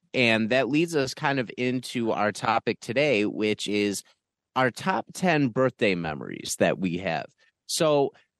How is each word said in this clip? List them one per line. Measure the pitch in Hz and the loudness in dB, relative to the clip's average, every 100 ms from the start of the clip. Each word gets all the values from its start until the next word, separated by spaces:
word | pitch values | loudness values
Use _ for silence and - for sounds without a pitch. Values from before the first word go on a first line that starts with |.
| _ - | _ 0
And | 120 110 110 | 2 2 2
that | 127 120 | 0 2
leads | 147 170 160 | 0 0 0
us | 131 | -2
kind | - 151 139 | -2 -2 -2
of | 117 - | -4 -4
into | 123 127 - 127 113 | -2 -2 -4 -2 -2
our | 92 104 | 0 -2
topic | 101 117 113 - 104 | -2 -2 0 -2 -4
today, | - 120 151 110 104 | -4 0 2 2 0
which | 62 107 104 - | 0 -2 -2 -2
is | 104 104 98 - _ _ _ _ - | 0 0 -2 -8 _ _ _ _ 0
our | 127 | 0
top | - 185 202 - | 0 -2 -4 -6
ten | - 185 156 135 | -2 2 4 2
birthday | 110 131 - 110 | 2 0 2 0
memories | 87 82 71 50 50 - - | 0 -2 -6 -8 -10 -8 0
that | 92 62 | 2 2
we | 92 87 | -2 -2
have. | 92 78 - _ _ _ - | -2 -4 -6 _ _ _ -8
So | - 160 147 139 - _ _ | 0 2 4 2 -4 _ _